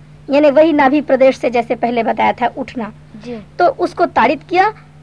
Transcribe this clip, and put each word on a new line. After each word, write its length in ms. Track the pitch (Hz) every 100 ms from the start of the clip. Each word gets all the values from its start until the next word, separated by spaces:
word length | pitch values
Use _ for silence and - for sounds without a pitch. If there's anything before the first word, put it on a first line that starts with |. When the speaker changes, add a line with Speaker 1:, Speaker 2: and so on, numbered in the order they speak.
| - - -
Speaker 1:
यानी 200 | 277 302
वही 220 | 269 320
नाभि 280 | 294 269 294
प्रदेश 380 | - 262 262 254
से 120 | 294
जैसे 240 | 240 233
पहले 280 | 233 233 240
बताया 300 | 226 220 220
था 140 | 202 240
उठना, 460 | - 233 262 214 - - 220
Speaker 2:
जी। 120 | 226 233 - -
Speaker 1:
तो 80 | 605
उसको 400 | - 339 - 339
ताड़ित 360 | - 247 311
किया 320 | - 359 415 - - -